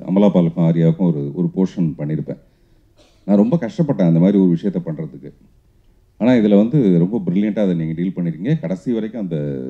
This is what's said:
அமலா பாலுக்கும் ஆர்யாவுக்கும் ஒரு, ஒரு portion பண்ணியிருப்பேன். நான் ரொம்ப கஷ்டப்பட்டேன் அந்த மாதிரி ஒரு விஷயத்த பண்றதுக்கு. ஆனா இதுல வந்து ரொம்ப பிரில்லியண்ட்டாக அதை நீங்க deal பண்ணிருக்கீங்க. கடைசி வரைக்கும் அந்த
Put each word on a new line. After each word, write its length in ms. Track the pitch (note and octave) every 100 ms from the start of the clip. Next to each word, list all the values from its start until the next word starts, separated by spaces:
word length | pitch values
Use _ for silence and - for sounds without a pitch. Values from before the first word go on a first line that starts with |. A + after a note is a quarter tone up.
| B1+
அமலா 260 | F#2+ G2+
பாலுக்கும் 340 | F2+ E2+ F2 E2
ஆர்யாவுக்கும் 420 | E2 E2 D#2+ F2+
ஒரு, 240 | D2 C#2+
ஒரு 160 | D#2+ E2+ F#2
portion 380 | F#2 - E2 C#2
பண்ணியிருப்பேன். 400 | D2 D2+ C#2+ - _ _ _ _ _ _ _ _ -
நான் 120 | G2+
ரொம்ப 200 | A2+ E3
கஷ்டப்பட்டேன் 500 | A2+ - D3 G#2 F2
அந்த 120 | E2
மாதிரி 180 | F#2 G2+
ஒரு 160 | F#2
விஷயத்த 220 | E2 G#2 F2+ E2
பண்றதுக்கு. 480 | D#2 D2+ C2+ C#2+ - _ _ _ _ _ _ _ -
ஆனா 140 | A#2
இதுல 240 | B2 G#2 G2+
வந்து 440 | A2+ D3+ G#2 F2
ரொம்ப 220 | F2+ A2 F2
பிரில்லியண்ட்டாக 340 | F2+ G#2+ G2+
அதை 160 | G2 E2
நீங்க 180 | D#2+
deal 200 | D#2+ F#2+ F2+
பண்ணிருக்கீங்க. 440 | E2+ D#2 A2+ D#3+
கடைசி 320 | - - C3
வரைக்கும் 300 | A2+ A2 A#2
அந்த 160 | F#2 D#2+ D2 C2+